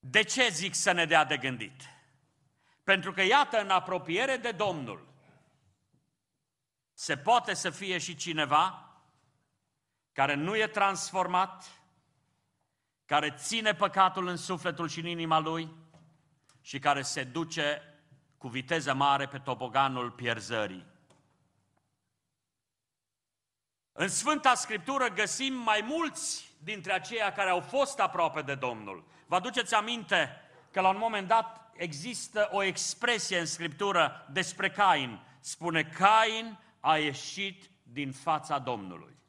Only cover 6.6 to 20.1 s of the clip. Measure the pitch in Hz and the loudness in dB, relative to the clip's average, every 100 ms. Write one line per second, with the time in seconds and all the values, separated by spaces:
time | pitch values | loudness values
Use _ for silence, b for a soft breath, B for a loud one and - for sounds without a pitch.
6.6 | _ _ _ _ - 139 151 240 226 185 | _ _ _ _ -6 -4 4 4 4 -2
7.6 | 185 - 190 180 151 160 170 156 147 147 | -4 -6 -4 -4 -4 -8 -6 -2 4 4
8.6 | 180 185 - _ _ _ _ _ _ _ | 4 -2 -20 _ _ _ _ _ _ _
9.6 | _ _ _ _ _ - 139 143 160 214 | _ _ _ _ _ 0 2 2 0 0
10.6 | 214 214 196 185 - 190 175 180 190 - | 0 2 2 0 -4 -2 0 2 0 -4
11.6 | - - _ _ _ _ _ _ _ _ | -20 -20 _ _ _ _ _ _ _ _
12.6 | _ _ _ _ _ 147 151 139 - 226 | _ _ _ _ _ 0 0 -6 -6 -2
13.6 | 214 170 190 196 185 185 180 175 - 185 | 0 2 0 4 2 2 -4 -6 -6 -4
14.6 | 180 165 165 - 165 170 165 160 156 165 | -4 -4 -6 -6 -8 -6 0 2 2 -4
15.6 | 160 - - - _ _ _ _ _ _ | -6 -14 -20 -20 _ _ _ _ _ _
16.6 | - 143 143 139 135 - 127 123 160 160 | -12 -2 2 2 0 -6 -6 -6 -6 -2
17.6 | 147 147 - - _ _ _ _ 131 127 | -2 -2 -8 -20 _ _ _ _ -10 -8
18.6 | 127 165 143 135 143 139 135 135 131 120 | -2 -2 0 2 4 4 0 -8 -6 -6
19.6 | 127 127 139 127 120 | -2 2 2 0 -6